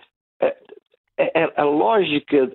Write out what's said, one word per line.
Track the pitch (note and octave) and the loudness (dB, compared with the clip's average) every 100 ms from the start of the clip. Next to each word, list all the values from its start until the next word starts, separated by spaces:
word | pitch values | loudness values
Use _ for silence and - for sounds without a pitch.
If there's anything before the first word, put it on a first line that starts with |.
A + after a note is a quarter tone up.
| _ _ _ - | _ _ _ -4
a, | - | -4
a, | - - - _ _ _ - F3 E3 D#3 - | -4 -18 -20 _ _ _ -4 -2 0 -2 0
a, | |
a | D3 | 0
lógica, | D3 G3+ A3 E3 D3 - C#3+ B2+ | 2 2 2 0 -2 0 0 0